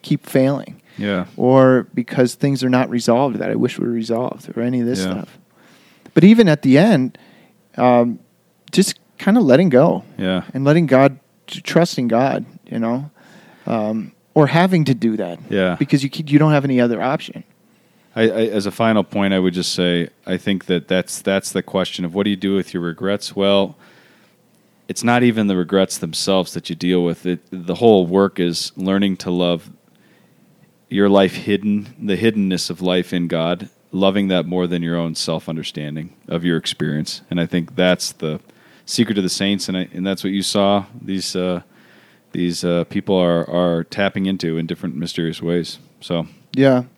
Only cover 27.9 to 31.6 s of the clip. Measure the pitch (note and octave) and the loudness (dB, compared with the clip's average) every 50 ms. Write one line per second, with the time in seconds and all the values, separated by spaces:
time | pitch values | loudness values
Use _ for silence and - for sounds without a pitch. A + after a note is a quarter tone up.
27.9 | A2 F#2+ F2+ E2+ F2+ G2 G2 F#2+ - - F2 F2 E2+ - - - _ - F#2 G2 | 6 6 4 2 2 2 2 2 0 -2 -2 -2 -2 -4 -8 -10 _ -6 -4 -2
28.9 | F#2+ G2 G2+ G2 F#2 - - F#2 F2+ F2+ F2+ F2 F2 E2+ - - - _ _ _ | 0 0 0 -2 -2 -4 -6 -4 -2 -2 0 -2 -2 -4 -6 -14 -20 _ _ _
29.9 | _ _ _ _ _ _ _ _ _ _ _ _ _ _ _ _ _ _ _ _ | _ _ _ _ _ _ _ _ _ _ _ _ _ _ _ _ _ _ _ _
30.9 | - G2 G2+ G2+ G2 G2 G2 F2+ - - - - G2+ G2 | 0 2 2 4 6 4 4 4 0 -4 -4 -2 -2 0